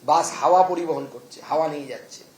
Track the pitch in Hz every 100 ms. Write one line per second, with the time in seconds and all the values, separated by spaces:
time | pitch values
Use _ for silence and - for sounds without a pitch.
0 | 123 160 160 - 147 180 185 175 170 143
1 | 135 120 - - - 147 160 147 135 113
2 | - - -